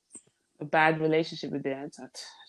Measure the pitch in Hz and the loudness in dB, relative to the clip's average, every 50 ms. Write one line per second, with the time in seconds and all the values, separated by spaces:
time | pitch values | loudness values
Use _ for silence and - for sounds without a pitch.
0 | _ _ - - - _ _ _ _ _ _ - 156 147 - 160 156 160 160 156 | _ _ -20 -20 -20 _ _ _ _ _ _ -12 -4 0 4 4 6 6 4 4
1 | 156 156 156 156 170 165 - 160 - 147 151 143 143 143 135 131 143 156 - - | 2 2 2 2 2 0 -4 -8 -8 -6 -6 -4 -4 -4 -6 -6 -8 -10 -12 -14
2 | 131 123 - - - - - - - | -16 -16 -14 -16 -16 -16 -18 -20 -20